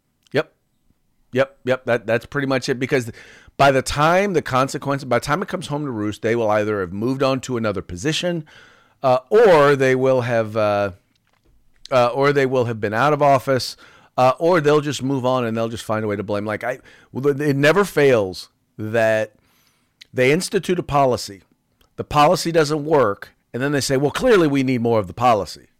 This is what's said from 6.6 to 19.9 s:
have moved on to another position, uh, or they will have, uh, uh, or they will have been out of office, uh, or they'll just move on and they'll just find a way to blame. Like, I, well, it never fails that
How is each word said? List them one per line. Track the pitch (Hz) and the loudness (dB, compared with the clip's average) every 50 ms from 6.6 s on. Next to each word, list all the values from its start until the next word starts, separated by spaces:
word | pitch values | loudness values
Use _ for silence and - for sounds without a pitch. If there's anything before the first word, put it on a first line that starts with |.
| 104 107 107 101 | 0 0 -2 -4
have | 95 87 90 | -4 -6 -6
moved | 101 110 123 135 135 139 | -4 -4 -4 -2 -2 0
on | 131 135 131 - | -2 -2 -2 -4
to | - 127 | -6 -6
another | 117 113 107 101 92 87 | -4 -4 -4 -4 -6 -8
position, | - 87 87 95 147 160 - - 180 175 170 151 - - - - - _ _ _ _ _ _ - | -10 -12 -8 -6 -4 -4 -4 -4 -4 -6 -6 -8 -12 -18 -20 -20 -20 _ _ _ _ _ _ 0
uh, | 135 127 127 - _ | 0 0 0 0 _
or | - 214 240 208 180 151 143 143 143 | 4 4 6 6 6 6 6 4 4
they | 131 135 131 131 | 4 2 2 2
will | 127 127 131 131 127 117 | 2 2 2 2 0 0
have, | 123 123 117 113 107 107 | 0 0 -2 -2 -2 -2
uh, | 113 107 104 104 101 101 101 92 - _ _ _ _ _ _ _ _ _ _ _ _ _ _ _ _ - - | -2 0 0 0 0 -2 -2 -6 -10 _ _ _ _ _ _ _ _ _ _ _ _ _ _ _ _ -8 -2
uh, | 135 127 120 120 | 0 2 2 2
or | 120 135 135 143 143 | 0 0 0 2 2
they | 139 135 | 2 0
will | 131 131 131 120 | 0 0 0 -2
have | 117 117 110 | -2 -4 -4
been | 107 104 107 | -6 -4 -2
out | 110 127 147 151 | 0 0 0 2
of | 139 147 | 2 4
office, | 143 139 127 - - 135 127 120 - - - - - - _ _ _ _ | 4 4 2 2 0 -2 -2 -2 -6 -10 -14 -20 -20 -20 _ _ _ _
uh, | - 127 131 131 - | 2 2 2 2 2
or | 170 165 185 175 | 2 2 2 2
they'll | 143 147 147 151 | 4 4 2 2
just | 143 147 135 - 123 | 2 -2 -4 -4 -4
move | 131 139 135 120 | -4 -4 -2 -2
on | 127 131 127 123 | -2 0 0 -2
and | 113 110 | -2 -2
they'll | 113 113 117 | -4 -4 -4
just | 117 101 - | -6 -8 -8
find | - 110 107 110 | -6 -4 -4 -2
a | 107 | -4
way | 104 | -4
to | 101 104 | -4 -4
blame. | 95 104 101 101 | -4 -6 -6 -4
Like, | 107 107 101 - | -6 -6 -6 -6
I, | 117 131 131 - - - _ _ _ - | -6 -8 -8 -12 -20 -20 _ _ _ -10
well, | 123 131 | -2 -2
it | 143 143 135 147 151 139 | 0 0 0 0 -2 0
never | 139 143 147 160 190 208 | 2 2 2 4 2 0
fails | 175 - 156 143 139 127 113 101 92 92 - - - _ _ _ _ _ - | 0 2 2 4 4 4 4 2 -2 -6 -10 -16 -20 _ _ _ _ _ -10
that | 110 110 110 113 113 110 110 110 107 107 _ _ _ _ _ _ _ _ _ _ _ _ | -8 -4 -2 0 2 2 2 0 -2 -4 _ _ _ _ _ _ _ _ _ _ _ _